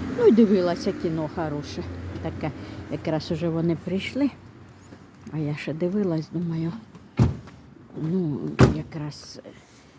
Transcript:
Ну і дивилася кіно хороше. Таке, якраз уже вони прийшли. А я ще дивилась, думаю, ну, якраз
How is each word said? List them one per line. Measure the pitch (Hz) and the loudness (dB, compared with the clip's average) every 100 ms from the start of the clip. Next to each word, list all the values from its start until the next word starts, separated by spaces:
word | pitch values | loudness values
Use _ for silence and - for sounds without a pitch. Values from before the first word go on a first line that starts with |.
| - - | -6 4
Ну | 453 | 8
і | |
дивилася | 226 214 196 175 170 202 | 8 8 6 4 0 -2
кіно | - 175 160 151 - | -2 -2 -2 -2 -2
хороше. | 156 147 147 - - - - - | -2 -4 -6 -8 -8 -8 -8 -6
Таке, | 160 - 156 - - - - | -6 -4 -6 -6 -10 -12 -8
якраз | 151 - 156 - | -6 -2 -2 0
уже | 160 170 | -2 0
вони | 165 170 160 - | 2 2 0 -2
прийшли. | 190 - 254 277 - - - - - - - - - - | -4 -2 0 0 -2 -14 -20 -20 -20 -20 -20 -20 -20 -8
А | 151 | -4
я | 147 147 | -2 -2
ще | - | -4
дивилась, | 156 175 208 190 160 156 | -2 0 2 2 0 -2
думаю, | 165 170 165 165 - - - - - - - - - - - - - | -4 -2 -2 -2 -4 -12 -20 -4 2 2 2 -10 -20 -20 -20 -14 -6
ну, | 156 185 165 123 151 147 - 151 | 0 0 0 -2 -2 4 4 4
якраз | 156 160 147 - - - - - - - - | -6 -8 -8 -10 -14 -16 -18 -20 -20 -20 -20